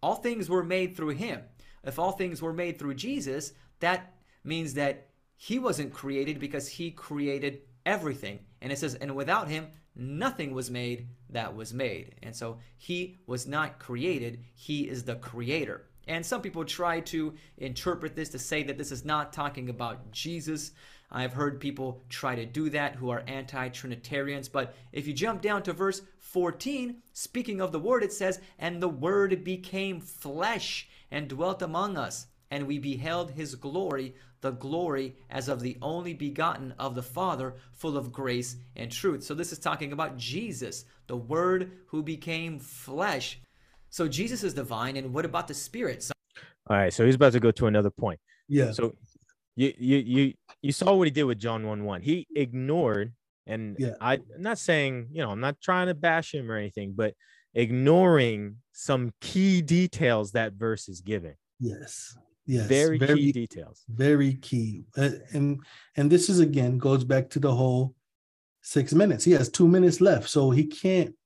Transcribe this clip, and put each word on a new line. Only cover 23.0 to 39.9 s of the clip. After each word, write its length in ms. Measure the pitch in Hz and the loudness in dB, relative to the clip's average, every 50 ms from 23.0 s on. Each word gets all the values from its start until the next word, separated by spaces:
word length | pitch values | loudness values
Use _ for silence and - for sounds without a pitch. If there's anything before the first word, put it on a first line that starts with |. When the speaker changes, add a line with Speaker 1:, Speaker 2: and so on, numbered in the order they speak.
| 127 123 | -6 -6
Speaker 1:
are 140 | 120 117 113 123 | -6 -6 -6 -8
anti-Trinitarians. 1200 | 131 135 131 123 - 135 127 127 127 - - 127 123 120 - - 147 139 139 139 143 139 135 - | -10 -10 -10 -10 -8 -8 -8 -8 -8 -12 -12 -12 -12 -12 -12 -8 -4 -4 -4 -4 -6 -8 -10 -6
But 260 | _ 143 131 120 - - - - | _ -4 -4 -4 -8 -18 -20 -12
if 160 | - - 143 147 | -12 -10 -8 -6
you 60 | 147 | -4
jump 280 | 127 170 220 226 185 | -4 -2 -4 -4 -2
down 220 | 160 208 208 202 196 | -2 -2 -2 -2 -2
to 100 | 190 170 | -4 -4
verse 280 | 156 190 196 190 190 - - _ _ | -2 -2 -2 -2 -4 -8 -16 _ _
fourteen, 800 | - - - 180 180 175 165 175 - 262 285 269 247 240 240 240 _ _ _ | -20 -8 -2 0 0 0 -2 -4 -6 -6 -6 -4 -6 -6 -8 -12 _ _ _
speaking 480 | - - - _ 247 247 240 208 190 | -14 -14 -8 _ -6 -4 -4 -4 -4
of 100 | 190 185 | -4 -4
the 80 | 160 160 | -4 -4
Word, 240 | 151 208 254 247 220 | 0 2 2 2 2
it 100 | 196 - | 0 -4
says, 260 | - 196 190 185 185 - - _ _ | -2 -2 -2 -2 -4 -8 -20 _ _
"And 220 | - 170 175 170 | -6 -6 -4 -2
the 80 | 180 180 | -2 -4
Word 540 | 160 127 135 170 196 202 196 196 185 170 147 | -2 -2 -2 0 2 2 2 2 0 -2 -2
became 580 | 165 185 180 180 - - 190 196 196 190 170 | -6 -6 -6 -8 -8 -6 -6 -4 -4 -6 -8
flesh 880 | - - - - - 147 139 156 175 214 233 196 - - - - - - - - - _ | -10 -14 -18 -14 -12 -10 -6 -2 -2 -2 -2 -2 -4 -6 -8 -8 -10 -14 -20 -20 -20 _
and 180 | - 143 151 131 | -8 -8 -8 -8
dwelt 320 | 135 131 160 185 190 185 | -6 -4 -2 -2 -2 -4
among 360 | 185 170 156 165 196 208 196 156 | -6 -4 -2 -2 -2 -2 -4 -4
us, 300 | 127 98 - - - - _ _ _ _ | -6 -6 -8 -10 -14 -16 _ _ _ _
and 160 | 139 143 143 135 | -8 -6 -4 -4
we 100 | 147 143 | -4 -4
beheld 520 | 127 139 139 123 120 160 165 175 175 165 | -4 -6 -6 -6 -4 -4 -2 -4 -4 -6
his 240 | 131 147 160 143 127 | -6 -10 -10 -10 -10
glory, 600 | 127 - 143 139 180 196 180 147 135 131 131 127 - - - _ _ | -10 -12 -6 -4 -4 -4 -2 -2 -4 -4 -6 -10 -16 -20 -20 _ _
the 100 | - 135 | -6 -6
glory 640 | 127 123 131 135 147 170 180 170 147 135 135 131 127 _ - - | -6 -6 -8 -6 -4 -2 -2 -2 -2 -2 -2 -4 -8 _ -20 -10
as 180 | - 139 123 131 | -8 -8 -4 -4
of 140 | 139 127 | -4 -4
the 160 | 120 127 123 123 | -4 -6 -6 -6
only 320 | - 139 160 170 175 175 170 | -6 -6 -4 -4 -6 -8 -8
begotten 600 | - 151 143 143 151 156 170 - - 165 131 127 - | -6 -6 -6 -4 -2 -2 -2 -2 -4 -8 -12 -10 -8
of 180 | 123 135 123 | -6 -6 -6
the 80 | 123 123 | -6 -8
Father, 520 | - 123 120 190 185 165 127 131 131 127 - - - - | -8 -6 -4 -2 -2 -2 -2 -4 -6 -8 -12 -20 -20 -20
full 240 | - - 160 147 143 | -8 -6 -4 -4 -4
of 140 | 127 120 | -4 -6
grace 460 | 120 - 139 127 123 123 123 - - - - - - | -8 -6 -4 -2 -2 -2 -2 -6 -10 -12 -16 -18 -14
and 160 | - 120 117 | -12 -10 -8
truth." 320 | - - - 196 156 135 139 | -8 -2 -2 -2 -2 -2 -4
So 100 | - 147 | -8 -6
this 200 | 151 170 175 - | -6 -6 -8 -8
is 60 | 151 | -6
talking 340 | - 160 151 151 156 139 | -4 -4 -2 -2 -4 -8